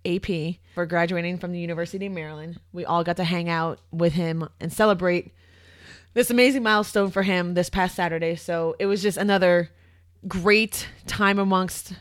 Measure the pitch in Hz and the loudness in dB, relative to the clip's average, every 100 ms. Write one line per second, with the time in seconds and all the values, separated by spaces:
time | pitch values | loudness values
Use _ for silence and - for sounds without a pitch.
0 | 180 180 - 170 160 180 _ - 170 170 | -4 -4 -2 -4 -4 -8 _ -6 -2 0
1 | 170 175 170 180 180 175 170 165 170 196 | 0 -2 -4 -6 -6 -6 -6 -4 -6 -6
2 | 196 185 156 156 160 170 _ 175 - 170 | -8 -8 -10 -12 -14 -16 _ -10 -2 0
3 | 170 175 170 175 170 165 165 - _ 165 | 0 -2 -2 -2 -2 -2 -2 -6 _ 0
4 | 170 160 165 165 160 - 165 - 214 185 | 2 2 -2 -4 -6 -8 -6 2 4 4
5 | 180 175 - _ _ _ - - - - | 2 0 -2 _ _ _ -20 -20 -20 -20
6 | _ 233 240 240 254 269 220 214 208 208 | _ 0 2 4 4 4 2 2 2 0
7 | 196 196 190 185 175 175 175 196 180 - | 0 0 0 0 0 0 0 0 0 0
8 | 175 165 165 170 - 170 165 - 196 196 | -2 -2 -2 -4 -4 -2 -2 -2 -2 0
9 | 202 196 202 196 180 175 170 _ _ _ | 0 0 2 4 6 4 2 _ _ _
10 | _ _ 196 190 180 208 190 - - - | _ _ -8 -2 4 4 2 -4 -12 -14
11 | - - 202 202 196 185 185 - - 180 | -8 0 2 2 2 2 0 -6 -14 -18